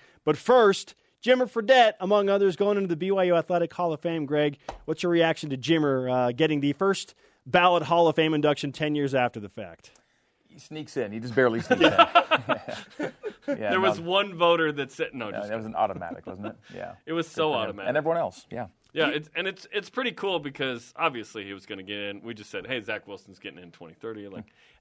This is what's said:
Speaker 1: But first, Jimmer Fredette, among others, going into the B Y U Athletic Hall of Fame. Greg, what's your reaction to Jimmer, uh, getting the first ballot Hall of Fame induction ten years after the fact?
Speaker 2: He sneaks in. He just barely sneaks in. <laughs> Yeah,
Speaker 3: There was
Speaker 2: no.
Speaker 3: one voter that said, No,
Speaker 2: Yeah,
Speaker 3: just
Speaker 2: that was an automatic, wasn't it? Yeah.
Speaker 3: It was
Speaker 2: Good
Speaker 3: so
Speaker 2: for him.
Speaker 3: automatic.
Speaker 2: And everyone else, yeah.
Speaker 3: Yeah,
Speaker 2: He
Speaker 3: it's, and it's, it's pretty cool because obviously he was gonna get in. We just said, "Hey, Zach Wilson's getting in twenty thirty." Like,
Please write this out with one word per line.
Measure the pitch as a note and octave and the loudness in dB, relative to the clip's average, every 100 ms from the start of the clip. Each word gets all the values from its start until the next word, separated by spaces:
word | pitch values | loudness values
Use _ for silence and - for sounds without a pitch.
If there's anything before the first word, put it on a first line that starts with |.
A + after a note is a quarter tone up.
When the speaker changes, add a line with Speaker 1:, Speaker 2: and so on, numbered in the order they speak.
| _ _ | _ _
Speaker 1:
But | - D3+ | -2 0
first, | - B3+ G#3+ F#3+ - - _ _ | 4 6 6 4 -6 -20 _ _
Jimmer | A3+ B3+ B3+ | 2 2 2
Fredette, | A3+ G#3 B3+ A3+ - | -2 4 6 6 4
among | F#3 G#3 G3 | 2 2 4
others, | G3 G3 | 4 2
going | E3 G3+ G3+ | 2 0 0
into | F#3+ | 0
the | D#3+ | -2
B | F#3+ | 0
Y | G3 | 2
U | F3+ | 4
Athletic | E3+ D#3+ F3 E3+ | 2 2 0 0
Hall | - F3 | -2 -4
of | D3+ | -2
Fame. | E3+ E3 C#3 | -4 -4 0
Greg, | D3+ D3+ C#3+ - - | 2 0 -2 -14 -12
what's | - D#3+ | -8 -4
your | F3+ | 0
reaction | E3+ E3 D#3+ D3+ | 4 2 0 -4
to | C3+ | -4
Jimmer, | B2 E3 D3 C3 B2+ | 2 2 2 0 0
uh, | B2+ B2 | 0 0
getting | B2 D#3+ D3 | 2 0 2
the | C#3+ | 0
first | C#3 G3 F#3+ - - _ _ - | 0 0 0 -6 -18 _ _ 0
ballot | F3+ F#3 F3 | 4 6 4
Hall | D3 E3+ E3 | 2 4 4
of | |
Fame | D3+ D#3 | 4 2
induction | D#3 D3 C#3+ D3 | 2 2 0 -4
ten | - D3+ | -4 -2
years | D3+ C#3 | -2 0
after | C3 B2 A#2 | 0 0 -2
the | G2+ | -12
fact? | - F#2 E2 - _ _ _ _ _ _ | -14 -16 -18 -20 _ _ _ _ _ _
Speaker 2:
He | - | -20
sneaks | - D#3 D3 C#3 | -16 -14 -10 -6
in. | G#2+ | -6
He | A2 | -6
just | A#2+ | -2
barely | A#2 B2+ A2+ | 4 4 4
sneaks | - B3 | 0 4
in. | D#3+ | 4
<laughs> | - - E4+ C#4 D#4 A#2 - - - - - D4+ - G#4+ - - | 4 4 4 2 -2 -2 -6 -6 -14 -14 -10 -10 -8 -14 -10 -8
Yeah, | C#4+ G#2 | -6 -2
Speaker 3:
There | F#3 | 0
was | F#3+ G#2 | 0 -2
Speaker 2:
no. | E3+ | -2
Speaker 3:
one | F#3+ G3+ | 0 0
voter | E3 E3+ E3+ D#3 | 2 2 4 2
that | D3 C3 | -2 -8
said, | - D#3+ | -6 -8
No, | C3 G#2+ | -6 -8
Speaker 2:
Yeah, | G#2 | -8
Speaker 3:
just | G#2 | -6
Speaker 2:
that | A2 | -8
was | A2 | -6
an | |
automatic, | E2+ G#2 F#2 E2+ - - | -2 -2 -2 -10 -12 -14
wasn't | F#2 G#2 | -12 -12
it? | - - | -14 -18
Yeah. | F#2+ F2 F2+ | -14 -14 -14
Speaker 3:
It | - | -8
was | E3 D#3+ | -6 -6
Speaker 2:
Good | |
Speaker 3:
so | - D#3 | -4 -2
Speaker 2:
for | B2+ | -2
him. | |
Speaker 3:
automatic. | G#2+ G2 F#2+ | -4 -6 -4
Speaker 2:
And | C#3+ | -2
everyone | D3+ E3 | 0 -2
else, | G#2 - - | -4 -8 -16
yeah. | B2 A2 _ _ | -14 -14 _ _
Speaker 3:
Yeah, | D3+ D3 | -2 -2
Speaker 2:
He | C#3+ | -2
Speaker 3:
it's, | D3+ | -8
and | - F#3+ | -8 -8
it's, | F#3 - | -8 -10
it's | G#3 - | -10 -8
pretty | - B3 | -6 -6
cool | E3 G3 F3 | -4 -4 -4
because | C#3+ C#3 C3+ A#2+ - - | -6 -6 -6 -6 -12 -4
obviously | D#3+ B2 G2+ A2 | -4 -4 -12 -12
he | G2 | -12
was | G2 - | -12 -14
gonna | G2 | -14
get | F#2+ G#2 | -10 -8
in. | G2+ G2+ | -8 -10
We | A2+ | -14
just | A2 G2+ | -14 -12
said, | G2+ G2+ | -12 -8
"Hey, | B2+ | -8
Zach | G#2+ G#2 - | -8 -10 -10
Wilson's | G2 - F#2+ | -18 -18 -18
getting | G2+ D#2+ | -18 -16
in | F2 | -20
twenty | - E2 | -20 -20
thirty." | E2 A#2 G#2+ G2+ | -14 -14 -12 -14
Like, | F#2+ G#2 _ _ _ | -16 -18 _ _ _